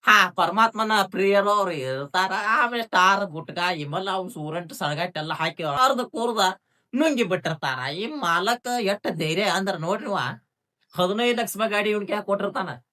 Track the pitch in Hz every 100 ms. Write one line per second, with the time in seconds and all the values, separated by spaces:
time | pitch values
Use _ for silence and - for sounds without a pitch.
0 | - 208 185 185 175 185 175 214 220 214
1 | 190 185 196 202 202 208 190 156 131 131
2 | 143 180 190 190 208 240 247 240 226 185
3 | 185 196 196 156 151 165 180 170 143 165
4 | 190 190 185 160 151 165 170 - 151 147
5 | 180 160 156 151 160 - 156 143 262 233
6 | 214 226 233 220 190 190 _ _ _ 247
7 | 320 269 202 175 165 156 143 127 131 156
8 | 226 302 175 170 196 240 254 240 196 202
9 | - 165 160 160 202 175 196 175 160 214
10 | - 190 131 - _ _ _ _ _ -
11 | 180 208 240 240 226 190 220 208 208 208
12 | 202 208 202 202 202 190 185 120 _